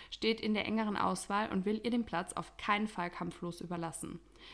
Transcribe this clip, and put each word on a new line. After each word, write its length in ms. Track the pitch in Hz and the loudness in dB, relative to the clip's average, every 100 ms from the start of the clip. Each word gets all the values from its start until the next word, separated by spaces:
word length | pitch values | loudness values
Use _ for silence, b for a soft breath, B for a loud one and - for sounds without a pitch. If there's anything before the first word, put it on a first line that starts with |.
| B | B
steht 280 | - 220 226 | 0 2 2
in 140 | 214 | 2
der 120 | 214 - | 2 2
engeren 300 | 220 214 202 | 2 2 2
Auswahl 560 | 185 185 - 202 220 | 2 2 0 0 2
und 140 | 190 190 | 2 2
will 160 | 220 | 2
ihr 60 | 240 | 2
den 160 | 240 226 | 0 2
Platz 280 | 170 185 | -2 -2
auf 220 | - - - | -6 -8 -6
keinen 300 | - 208 214 | 2 2 2
Fall 220 | - 175 | 0 -4
kampflos 500 | - 175 - 175 170 | -2 -6 -4 -6 -6
überlassen. 600 | 170 170 165 - 160 175 - B B | -6 -4 -4 -4 -6 -8 -14 B B